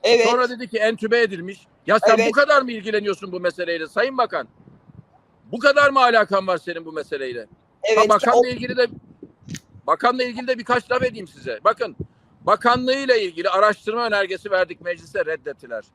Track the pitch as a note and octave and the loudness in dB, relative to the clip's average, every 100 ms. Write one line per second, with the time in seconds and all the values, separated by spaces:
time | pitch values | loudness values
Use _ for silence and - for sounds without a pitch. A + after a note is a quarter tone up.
0 | G#3 A#3+ A3+ B3 B3 A#3+ B3 A3+ G#3+ A3+ | 4 4 4 2 -2 -4 -8 -2 -2 -2
1 | G#3+ A#3 A3+ F#3 F3 G3 _ _ - G#3+ | -2 0 0 -4 -12 -16 _ _ 0 2
2 | G#3 A3 A3+ A#3 C#4+ C#4+ C4 A3+ G3+ G#3 | 4 4 4 2 4 4 2 -6 -4 -4
3 | G3+ F#3+ G3 F3+ F3+ F3 E3+ E3+ D#3+ - | -2 -6 -8 -4 -4 -4 -6 -6 -4 -2
4 | B3 C4 A3+ E3 A#2 _ - _ _ - | -2 0 -2 -2 -8 _ -20 _ _ -20
5 | _ _ _ _ _ A#3+ C#4+ C#4+ C#4+ C4+ | _ _ _ _ _ 0 2 4 4 4
6 | B3 A#3 G#3 G3 F#3+ F3 - E3 D#3+ D#3 | 4 4 2 0 0 -4 -4 -12 -10 -10
7 | C#3+ C#3+ C3 A#2+ A2 _ _ _ G3+ A3 | -8 -8 -6 -10 -14 _ _ _ 2 4
8 | G#3+ G#3 A#3 A#3+ B3 B3 B3 B3 A#3+ - | 6 4 4 4 2 -2 -6 -2 -2 -2
9 | _ _ - _ - - _ - - D#3+ | _ _ -20 _ -14 -14 _ -14 -4 0
10 | A#3+ B3+ B3 A#3 B3 B3 A#3+ B3 - B3 | 2 0 -4 -6 -4 -4 0 -2 0 -2
11 | B3+ A3 F3+ C#3+ B2+ A2 G3+ A#3 A3+ B2 | -2 -6 -16 -14 -10 -2 0 0 -6 -10
12 | - _ _ _ - G#3 A#3+ B3 B3+ C4+ | -16 _ _ _ 0 2 2 0 0 -2
13 | C4+ A#3+ F#3+ E3 F#3 F#3 G#3+ G#3 - A3+ | 2 0 0 -4 -2 2 2 2 -6 -4
14 | A#3 G#3 G3 F#3 G#3 F#3+ F3+ F3+ F3 E3+ | -2 -2 -2 -6 -4 -2 -2 -6 -8 -10
15 | E3 D3+ D#3 D#3+ C#3+ C#3 B2 A2+ - | -8 -6 -4 -6 -8 -14 -12 -12 -12